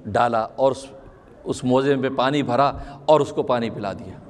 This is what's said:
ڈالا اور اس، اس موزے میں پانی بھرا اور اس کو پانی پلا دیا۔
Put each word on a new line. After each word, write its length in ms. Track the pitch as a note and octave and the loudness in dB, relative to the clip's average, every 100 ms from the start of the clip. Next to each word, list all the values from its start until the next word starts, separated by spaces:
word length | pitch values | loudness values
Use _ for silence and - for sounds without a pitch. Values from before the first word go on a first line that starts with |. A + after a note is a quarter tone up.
| A2 | -4
ڈالا 420 | G#2+ A#2+ A2+ A2+ - | 0 2 2 -2 0
اور 160 | C3+ | 0
اس، 140 | C3 - - - - - - | 0 -10 -20 -20 -20 -20 -16
اس 200 | - C3 | -8 -4
موزے 320 | B2+ B2+ C3+ C#3 | 2 2 4 2
میں 140 | B2+ C3 | 0 0
پانی 280 | B2+ D3 | 0 0
بھرا 280 | A#2+ A#2+ C#3 - - - - | 0 2 0 -2 -12 -8 4
اور 140 | D#3 | 4
اس 100 | C#3 | 4
کو 140 | - | -2
پانی 260 | C3+ A#2+ A2+ | 0 0 -2
پلا 240 | A#2 G2+ | -4 -8
دیا۔ 200 | F#2 F#2+ - | -8 -12 -16